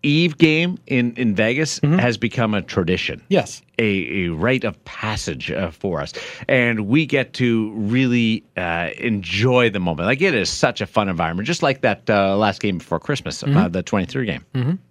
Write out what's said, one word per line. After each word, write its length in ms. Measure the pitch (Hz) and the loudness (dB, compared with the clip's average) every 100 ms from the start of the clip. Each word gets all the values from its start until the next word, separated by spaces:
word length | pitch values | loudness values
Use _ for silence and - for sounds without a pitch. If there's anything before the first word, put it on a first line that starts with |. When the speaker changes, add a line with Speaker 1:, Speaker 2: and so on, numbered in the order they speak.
Speaker 1:
Eve 340 | 143 151 170 151 | 4 4 2 4
game 400 | 160 151 175 180 - | 4 6 0 -2 -2
in, 260 | 131 120 117 | 0 0 0
in 180 | 120 98 | 0 2
Vegas 440 | 107 131 156 - | 2 2 -2 0
Speaker 2:
Mm-hmm. 180 | 143 160 | 2 4
Speaker 1:
has 200 | 123 110 | 2 0
become 360 | 117 - 110 | -2 0 0
a 80 | 104 | 0
tradition. 600 | - - 85 90 - 76 _ | -2 -2 0 0 -2 -8 _
Speaker 2:
Yes. 320 | 196 - - _ - | 0 0 -12 _ -2
Speaker 1:
A, 460 | 110 95 67 92 87 | 0 0 -2 -2 -2
a 20 | |
rite 340 | 78 107 131 | 0 0 0
of 180 | 113 - - | -2 -8 -16
passage, 640 | - 107 107 - 71 - | -8 -6 -6 -6 -8 -6
uh, 200 | 78 87 | -4 -4
for 280 | - 101 78 | -4 -4 -4
us. 120 | 73 - - - - | -6 -10 -14 -10 0
And 400 | 131 120 110 101 | 2 2 0 2
we 180 | 139 156 | 0 2
get 280 | 139 127 | 0 -2
to 380 | - 123 113 107 | 0 2 2 0
really, 720 | 107 104 123 131 120 113 110 _ - | -4 0 0 2 2 2 0 _ -6
uh, 340 | 90 85 85 - | -4 -2 -4 -4
enjoy 720 | 120 104 85 95 123 123 117 | -2 -2 -2 0 2 4 4
the 100 | 98 | 2
moment. 280 | 87 80 92 | -2 0 -2
Like, 140 | 139 | 0
it 140 | 190 123 | 0 0
is 140 | 90 | -2
such 300 | - 131 - | 0 0 0
a 40 | 101 | -2
fun 240 | - 101 | -2 0
environment, 380 | 85 82 87 113 | -2 -2 -2 -4
just 160 | 175 | 0
like 180 | 156 135 | 0 0
that, 280 | 120 101 - | 0 -2 0
uh, 280 | 104 98 98 | 2 2 2
last 240 | 107 92 | 0 0
game 160 | 104 87 | -4 -4
before 220 | - 82 | -4 -6
Christmas, 420 | - 143 - 69 | -2 -6 -6 -6
Speaker 2:
Mm-hmm. 140 | - 143 | 0 2
Speaker 1:
uh, 100 | 190 | 2
the 140 | 180 | -2
twenty-three 420 | - 104 95 135 117 | -2 -2 -2 -4 -4
game. 200 | 78 - | -6 -6
Speaker 2:
Mm-hmm. 200 | 131 127 185 _ | -4 -2 -4 _